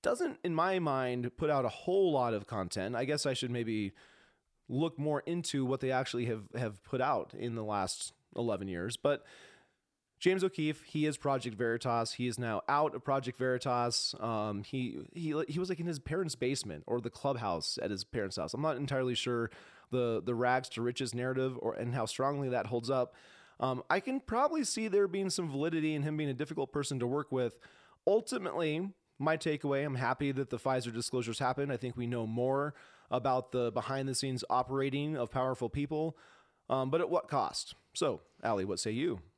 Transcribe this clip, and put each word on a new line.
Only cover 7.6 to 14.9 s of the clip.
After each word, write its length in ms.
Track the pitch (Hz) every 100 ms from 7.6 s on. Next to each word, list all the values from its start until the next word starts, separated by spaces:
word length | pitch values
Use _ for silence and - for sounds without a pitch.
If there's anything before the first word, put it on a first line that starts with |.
last 500 | 107 104 95 - - - _ -
eleven 320 | 117 98 98
years. 280 | 87 92 120
But 280 | 147 143 - - - - _ _ _ _ _ _
James 240 | 175 190
O'Keefe, 400 | 185 190 151 147
he 240 | - 156 151
is 100 | 143
Project 400 | 147 135 123 104
Veritas. 580 | 117 117 131 117 113
He 120 | - 123
is 120 | 113
now 240 | 120 104 -
out 260 | 143 151
of 100 | -
Project 340 | 135 135 123 -
Veritas. 760 | 131 123 135 120 120 117 - -
Um, 460 | 113 113 107 101
he, 340 | 101 135 123